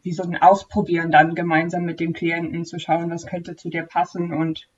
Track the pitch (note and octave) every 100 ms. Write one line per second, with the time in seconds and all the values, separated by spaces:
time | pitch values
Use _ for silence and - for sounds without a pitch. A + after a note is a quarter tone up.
0 | F3+ D#3 F3+ E3+ E3+ G3 - G#3 G3+ E3+
1 | E3 D3+ E3 E3+ E3+ D#3+ E3+ F3 F3 E3
2 | E3+ E3 E3+ E3 E3+ E3 E3 F3 - E3
3 | E3+ E3+ - F3+ E3+ E3 E3+ E3+ E3 F3+
4 | F3+ F3+ F3 D#3 D#3+ D#3+ -